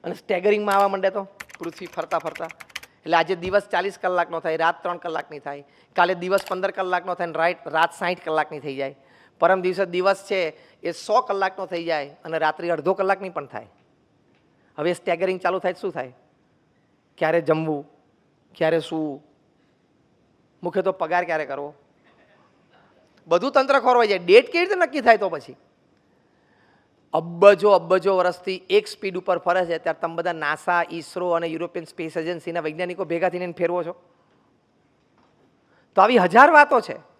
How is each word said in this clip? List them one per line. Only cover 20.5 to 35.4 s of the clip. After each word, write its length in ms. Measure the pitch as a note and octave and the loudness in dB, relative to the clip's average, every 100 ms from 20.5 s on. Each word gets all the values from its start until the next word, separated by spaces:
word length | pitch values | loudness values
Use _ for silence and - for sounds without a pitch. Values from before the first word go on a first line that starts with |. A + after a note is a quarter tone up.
| _ | _
મુખ્ય 200 | F3 F#3+ | -6 -2
તો 100 | F#3+ | -2
પગાર 320 | F#3 D#3+ F3 | -2 -2 -2
ક્યારે 220 | F3 D#3+ C#3+ | 0 -4 -4
કરવો, 280 | C#3 C#3+ C#3+ _ _ _ _ _ _ _ _ _ _ _ _ _ _ - | -10 -12 -16 _ _ _ _ _ _ _ _ _ _ _ _ _ _ 0
બધું 260 | E3+ B3+ | 0 2
તંત્ર 280 | C#4 C4+ C#4 | 2 4 2
ખોરવાઈ 260 | A#3+ B3 A3 | 4 4 4
જાય. 120 | F#3+ | 0
ડેટ 340 | F3 G#3 - | 6 6 6
કેવી 120 | E4+ | -2
રીતે 120 | F4+ F#4 | 0 0
નક્કી 240 | E4 C#4 | 0 2
થાય 160 | A#3 A3 | 4 4
તો 120 | G3 | 2
પછી? 280 | D#3+ - - _ _ _ _ _ _ _ _ _ _ _ _ _ _ _ | -6 -12 -20 _ _ _ _ _ _ _ _ _ _ _ _ _ _ _
અબજો 580 | D#3+ E3 E3+ G3+ G3 G#3 | -4 -4 6 8 8 6
અબજો 460 | F#3+ E3 F#3 F3+ F#3+ | 4 4 0 2 2
વર્ષથી 460 | F3+ F3 - F#3 - | 0 -2 -8 -10 0
એક 160 | G3+ G#3 | 0 0
સ્પીડ 300 | - F#3+ F3+ | -10 -8 -6
ઉપર 220 | F3+ F3 | -2 -2
ફરે 280 | F3 F3+ E3+ | 0 0 0
છે, 120 | E3 | -4
ત્યારે 220 | E3 D#3 | -4 -6
તમે 140 | E3 | -6
બધા 180 | E3 E3+ | -4 -6
નાસા, 500 | E3 D3 D3+ - F3 E3+ | -4 -4 -4 -2 -2 -2
ઈસરો 400 | E3 D3+ F#3 F3+ | -8 -10 -6 -2
અને 160 | E3 E3 | -2 -2
યુરોપિયન 380 | D#3+ E3+ - | -6 -8 -10
સ્પેસ 320 | D#3 - D#3+ E3+ | -12 -12 -8 -6
એજન્સીના 440 | D#3+ F3 F3 E3+ | -6 -8 -6 -6
વૈજ્ઞાનિકો 440 | D#3 D#3 F3+ F3+ | -6 -6 -8 -6
ભેગા 240 | E3+ E3 F3+ | -6 -2 -2
થઈને 160 | F3 | -2
એને 80 | F3+ | -8
ફેરવો 300 | E3+ E3+ F3 | -4 -2 -2
છો. 280 | E3 E3+ _ _ _ _ _ _ _ _ _ _ _ _ _ _ | -6 -12 _ _ _ _ _ _ _ _ _ _ _ _ _ _